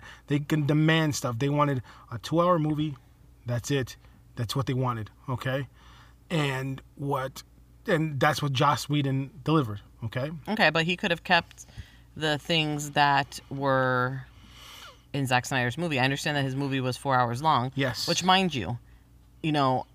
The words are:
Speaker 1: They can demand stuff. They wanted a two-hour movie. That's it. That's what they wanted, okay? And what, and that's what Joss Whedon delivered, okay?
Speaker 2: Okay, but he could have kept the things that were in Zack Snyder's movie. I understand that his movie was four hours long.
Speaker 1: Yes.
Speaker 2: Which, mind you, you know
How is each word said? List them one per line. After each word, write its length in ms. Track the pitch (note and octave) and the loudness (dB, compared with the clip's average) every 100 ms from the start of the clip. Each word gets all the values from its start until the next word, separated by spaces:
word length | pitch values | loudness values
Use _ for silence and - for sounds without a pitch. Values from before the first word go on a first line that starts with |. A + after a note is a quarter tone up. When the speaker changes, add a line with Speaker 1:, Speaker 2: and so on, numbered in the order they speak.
| - - - | -8 -14 -2
Speaker 1:
They 120 | D3 | -2
can 260 | D3 D3+ C#3+ | 0 0 2
demand 480 | D3+ D#3 D#3+ D#3 - | 4 4 4 2 -2
stuff. 240 | B2 A2+ | -4 -2
They 100 | C#3 | 0
wanted 320 | D3 D3 C3 - - - | 2 2 0 -6 -14 -14
a 80 | A#2+ | -12
two-hour 380 | - D#3+ F3 E3+ | -2 0 2 2
movie. 360 | D3+ D3+ D3+ C3 - - - - A#2 | 2 0 -4 -6 -16 -20 -20 -14 -6
That's 240 | A#2+ - | -4 0
it. 260 | C#3 B2 - - - - - | -2 -2 -8 -20 -20 -14 -8
That's 200 | A#2+ C#3 | -4 -4
what 100 | - | -2
they 80 | |
wanted, 380 | B2+ B2+ A#2 G2+ - - | -2 -2 -4 -8 -12 -8
okay? 380 | B2 C3+ C#3 C3 - - - - - - | -6 -4 -4 -6 -14 -20 -20 -20 -20 -6
And 520 | D#3+ C#3+ C3 C3+ C3+ - - | -2 -2 -2 -6 -8 -14 -8
what, 480 | C#3+ C3+ C3 - - - - - - | -4 -4 -4 -10 -20 -20 -20 -8 0
and 320 | D#3+ D#3+ C3+ | 0 0 2
that's 220 | D3+ D3 | 2 2
what 120 | D3 | 0
Joss 360 | C3 D3 D3 - | 2 2 2 0
Whedon 400 | D3 C3+ C3+ C3+ - | 0 0 -2 -4 -6
delivered, 380 | - D#3 A2+ G#2 - - A2+ | 0 2 2 -6 -14 -12 -8
okay? 260 | B2+ D3 E3 - | -6 -8 -8 -4
Speaker 2:
Okay, 220 | A3 D#3+ | 2 2
but 140 | D#3+ D#3+ | 4 0
he 100 | F3 | 0
could 160 | G3 | -2
have 120 | E3 | -2
kept 440 | - E3+ - - - - - - - - | 2 2 2 -10 -20 -18 -18 -20 -18 -4
the 200 | D#3 C#3+ | -2 0
things 520 | - E3 D3+ D3 D3 | 0 0 0 -2 -2
that 480 | D3 C#3+ C#3 C#3 - - | 2 4 4 0 -8 -10
were 720 | C#3 C#3 C3 B2+ B2+ B2+ C3 - - - - - - - - _ | -2 2 2 2 2 0 -4 -12 -20 -20 -20 -20 -20 -20 -20 _
in 120 | C#3+ C3 | -4 0
Zack 180 | B2 - | 0 0
Snyder's 320 | C3 A#2+ C#3 | 0 0 -2
movie. 220 | F3 C3 | -2 2
I 40 | |
understand 320 | C3 C#3 D#3+ C#3+ | 2 2 -2 0
that 60 | |
his 120 | C3+ C3+ | -2 -2
movie 240 | C#3 C3+ | -2 -2
was 180 | B2+ A#2 | -2 -2
four 180 | C#3 B2+ | 0 2
hours 260 | A#2+ A#2+ | 2 0
long. 280 | D#3 C3 B2+ C3+ | 2 2 0 -2
Speaker 1:
Yes. 320 | C3+ - - | -2 -2 -2
Speaker 2:
Which, 160 | E3+ | 0
mind 300 | F3+ F#3 F#3 C#3 | 4 4 2 -2
you, 220 | F2 A#2+ - - _ - - - | -4 -6 -10 -20 _ -20 -20 -8
you 100 | D#3+ | -2
know 340 | D3 C3+ C3 - | 0 2 0 -4